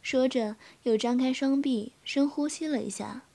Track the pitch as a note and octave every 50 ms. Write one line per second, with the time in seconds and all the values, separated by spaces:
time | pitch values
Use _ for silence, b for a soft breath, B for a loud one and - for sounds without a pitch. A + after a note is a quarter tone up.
0 | - - - C4 B3+ C4 - B3+ A3 G#3+ G#3+ B B B B B _ B3 A3 A3
1 | A#3 A#3 B3 B3 C4 C4 C4 - C#4 C4+ C#4 C#4 C#4 C#4 B3+ A3 G3+ B3 - _
2 | _ - - C#4 C#4 C#4+ - - D4 D4+ D4+ - D#4+ D#4 D4 A3+ G#3+ G3+ F#3+ -
3 | G#3 G3+ G#3 B3+ - _